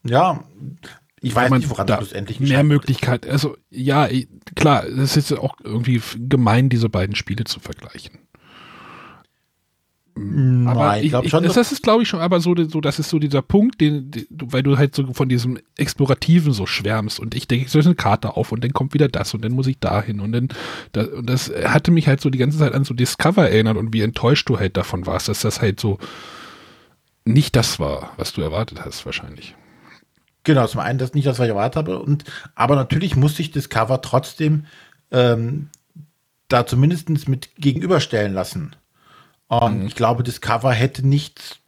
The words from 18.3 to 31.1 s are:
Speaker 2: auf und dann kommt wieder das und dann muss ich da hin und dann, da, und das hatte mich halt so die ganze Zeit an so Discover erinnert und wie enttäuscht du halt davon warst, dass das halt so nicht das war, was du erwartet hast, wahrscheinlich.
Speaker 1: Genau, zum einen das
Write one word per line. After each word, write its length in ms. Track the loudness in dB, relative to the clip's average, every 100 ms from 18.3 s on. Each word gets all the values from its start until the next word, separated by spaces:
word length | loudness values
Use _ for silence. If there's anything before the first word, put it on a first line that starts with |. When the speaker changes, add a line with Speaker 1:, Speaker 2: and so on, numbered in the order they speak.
| -4
Speaker 2:
auf 140 | -4
und 140 | -2
dann 80 | -2
kommt 220 | -2 -2
wieder 140 | 0 0
das 260 | 0 -6
und 100 | -4
dann 80 | -4
muss 140 | -2 -2
ich 120 | -2
da 220 | -2 -2
hin 180 | -2 -6
und 120 | -2
dann, 160 | -2 -2 -6 -12 -14 -8
da, 120 | -4
und 240 | -4 -4 -2
das 240 | -2 -2 -4
hatte 260 | 0 0 4
mich 180 | 4 4
halt 140 | 2
so 80 | 0
die 80 | 0
ganze 200 | 0 2
Zeit 140 | 2
an 120 | 2
so 100 | -2
Discover 540 | 0 -2 2 2 4 4
erinnert 260 | 4 4 0
und 160 | 0
wie 80 | 0
enttäuscht 480 | 0 0 2 2 0
du 100 | -2
halt 180 | 0 -2
davon 280 | -4 -6 -4
warst, 220 | -4 -4
dass 140 | -2
das 180 | -2 0
halt 180 | -2 0
so 180 | -2 -4 -8 -18 -20 -20 -20 -20 -20 -20 _ _ _ _ 2
nicht 280 | 2 4 0
das 220 | 0 -2
war, 340 | -4 -4 -10 -10
was 160 | -8
du 80 | -4
erwartet 440 | -4 -4 -6 -10
hast, 200 | -14 -14
wahrscheinlich. 500 | -12 -12 -12 -18 -20 -20 _ _ -20 -20 _ _ _ _
Speaker 1:
Genau, 220 | 2 2 2
zum 140 | -2
einen 180 | -4 -4
das 140 | -2